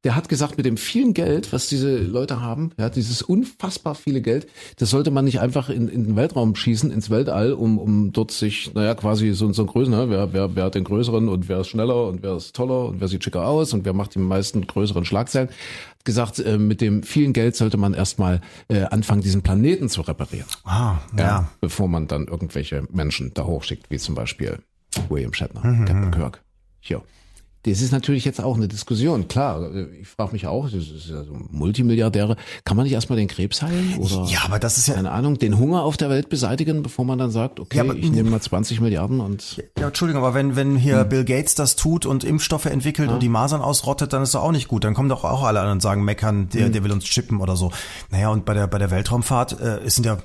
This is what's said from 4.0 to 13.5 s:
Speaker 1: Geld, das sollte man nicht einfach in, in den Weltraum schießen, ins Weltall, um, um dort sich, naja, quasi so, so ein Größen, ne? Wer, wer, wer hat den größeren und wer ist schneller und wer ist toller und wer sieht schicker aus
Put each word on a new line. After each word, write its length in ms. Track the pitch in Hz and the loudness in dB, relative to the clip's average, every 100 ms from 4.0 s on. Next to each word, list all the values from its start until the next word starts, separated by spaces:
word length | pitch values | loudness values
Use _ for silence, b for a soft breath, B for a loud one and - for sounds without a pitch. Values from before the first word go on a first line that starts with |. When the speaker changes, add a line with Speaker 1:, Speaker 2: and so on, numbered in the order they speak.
| - 135 | -2 -2
Speaker 1:
Geld, 280 | 117 127 - B B B | 0 -2 -2 B B B
das 140 | 113 | 2
sollte 220 | 135 151 | 2 2
man 120 | 139 | 2
nicht 160 | 135 117 | 2 2
einfach 300 | 117 131 131 | 0 0 -2
in, 180 | 120 117 | -2 -2
in 160 | 117 | 0
den 120 | 110 107 | 0 2
Weltraum 380 | 147 135 113 101 | 2 2 2 2
schießen, 340 | - 113 139 | 0 2 0
ins 180 | 110 104 | -2 0
Weltall, 440 | 110 135 98 113 | 0 2 2 0
um, 240 | 139 113 107 | 2 2 2
um 340 | 107 104 104 | 2 2 2
dort 200 | - 110 | 0 -2
sich, 420 | - 107 104 - | -2 -2 -2 -6
naja, 220 | 107 107 117 | -2 0 0
quasi 360 | 107 107 110 | 0 2 2
so, 220 | 98 107 | 2 0
so 100 | 98 | 2
ein 40 | 104 | 0
Größen, 260 | 113 131 | 2 2
ne? 160 | 110 127 | 2 2
Wer, 240 | 98 98 | 0 0
wer, 240 | 92 98 90 | 0 0 0
wer 80 | 92 | 0
hat 100 | 98 | 0
den 80 | |
größeren 460 | 92 104 120 113 113 | 0 0 2 2 2
und 180 | 92 87 | 0 -2
wer 140 | 95 | -2
ist 80 | 95 | -2
schneller 380 | 113 113 123 113 | -2 0 0 0
und 140 | 90 | -4
wer 140 | 98 90 | -4 -6
ist 180 | - | -8
toller 340 | - 127 131 123 | -6 -2 -2 -2
und 100 | 92 | -4
wer 80 | 95 | -4
sieht 160 | 92 | -2
schicker 220 | - 90 | -4 -2
aus 240 | 92 | 0